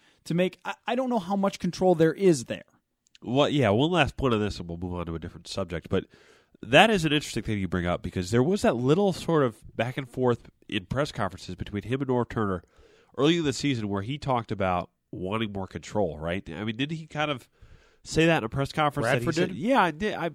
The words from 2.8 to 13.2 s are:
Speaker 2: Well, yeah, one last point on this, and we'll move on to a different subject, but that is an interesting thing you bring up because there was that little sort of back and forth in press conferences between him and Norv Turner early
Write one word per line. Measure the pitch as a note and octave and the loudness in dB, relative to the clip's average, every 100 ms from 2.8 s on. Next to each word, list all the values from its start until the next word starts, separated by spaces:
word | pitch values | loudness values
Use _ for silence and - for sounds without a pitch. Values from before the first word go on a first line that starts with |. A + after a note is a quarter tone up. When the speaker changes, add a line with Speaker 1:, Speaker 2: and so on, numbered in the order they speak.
| _ _ _ _ | _ _ _ _
Speaker 2:
Well, | - B2+ C3 | -2 2 4
yeah, | C#3+ A2+ | 4 6
one | G#2 D#3 | 6 4
last | F3+ C3+ - | 2 2 0
point | C3+ | 2
on | A2 | 2
this, | G#2 - | 0 -4
and | F2 | -8
we'll | E2+ | -8
move | F2+ | -6
on | F2+ E2 | -6 -6
to | E2 | -6
a | |
different | E2+ E2 - | -8 -14 -10
subject, | - F2+ E2+ - | -8 -6 -8 -2
but | F#2+ - _ _ _ _ _ | -2 -2 _ _ _ _ _
that | G#2+ C#3+ A3 | 4 6 6
is | G#3 | 4
an | D#3 | 0
interesting | D3 - A#2+ | -2 -4 -8
thing | G#2+ G#2 | -4 -4
you | F#2 | -2
bring | F2+ F2 | -2 -2
up | E2+ | -2
because | F2+ F#2+ F2+ | -4 -6 0
there | A#2 | 2
was | C3+ G3+ | 2 2
that | A3+ A#2+ | 0 2
little | B2 E3 G3+ | 0 2 0
sort | - - D#3+ | 0 0 2
of | C3 - - - | 0 -2 -8 -6
back | A2+ C#3 | -4 -6
and | C3 | -8
forth | - B2 A#2 - _ - | 0 2 2 -4 _ -8
in | G#2 F2+ | -6 -4
press | B2+ D3+ | -4 -4
conferences | - G2 F#2 - F2+ | -2 -6 -6 -12 -10
between | F2 G2+ | -6 -6
him | G2+ C3+ | -4 -4
and | C3 | 0
Norv | B2 A#2 | 0 0
Turner | A#2+ G#2 F2+ - _ - _ _ | 0 0 -2 -6 _ -20 _ _
early | - | 0